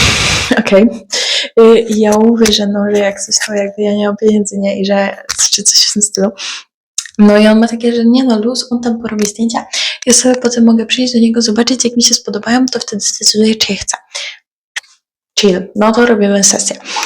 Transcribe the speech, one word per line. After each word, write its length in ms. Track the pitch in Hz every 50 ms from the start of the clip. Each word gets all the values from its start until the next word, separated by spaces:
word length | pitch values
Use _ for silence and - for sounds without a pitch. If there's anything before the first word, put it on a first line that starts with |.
| -
<laughs> 540 | - - - - - - - - - 247 -
okej. 280 | - - 202 190 220 233 - - - - - - - - - - - - - -
Y, 200 | 226 226 226 220
i 200 | 233 226 220 208
ja 120 | 214 208 208 214
mówię, 340 | 220 226 233 226 226 214 208
że 140 | 208 208
no, 180 | 202 202 208 202 208
że 80 | 208 208
jak 220 | 202 196 202 202
coś, 140 | - - 214 - -
to 80 | - 214
jakby 280 | 202 202 202 196 - 208
ja 120 | 208 202
nie 120 | 208 208
mam 100 | 208 202
pieniędzy, 420 | 208 220 220 214 214 202 196 202 202
nie? 220 | 196 196 202 202
I 60 | 190
że, 300 | 196 202 196 196 196 - - - - - - - - -
czy 100 | - 202
coś 220 | - - - -
w 80 | - -
tym 100 | 208 208
stylu. 280 | - - 196 196 196 196 - - - - - - _ _ _ _ _ _ - - - - -
No 200 | 208 208 208 208
i 80 | 214
on 120 | 214 214 226
ma 100 | 226 226
takie, 280 | 233 233 240 240 233
że 80 | 233 226
nie 200 | 233 240 262 269
no, 140 | 262 226 214
luz, 340 | 208 240 254 247 - - 240
on 80 | 240
tam 220 | 240 247 226 226 233
porobi 240 | 220 214 208 208
zdjęcia. 400 | 196 - - 226 233 233 - - - - - - - - - -
Ja 60 | 254 240
sobie 220 | 240 - 254 254
potem 300 | 247 254 240 240 240 226
mogę 220 | 233 226 226 220
przyjść 260 | 226 - 247 254 247 247
do 60 | 233
niego, 240 | 226 233 226 233 226
zobaczyć, 420 | 226 214 226 233 233 262 240 -
jak 120 | 240 240
mi 60 | 240 233
się 120 | 240 233
spodobają, 520 | - - - 202 208 208 220 233 254 262
to 120 | 254 - 233
wtedy 220 | - - 226 202
zdecyduję, 540 | - - - - 214 - - 214 214 220 220
czy 180 | 220 - - 196
je 60 | 190
chcę. 180 | - - - - - _ - - - - - - _ _ _ _ _ _ _ - - _ _ _ _ _ _ _ _ _ _ -
Chill. 280 | - 202 180 185 185 - -
No 160 | 208 208 220 226
to 140 | 240 240
robimy 380 | 240 233 208 202 202 202 202 196
sesję. 320 | - - - - - - - - - - - -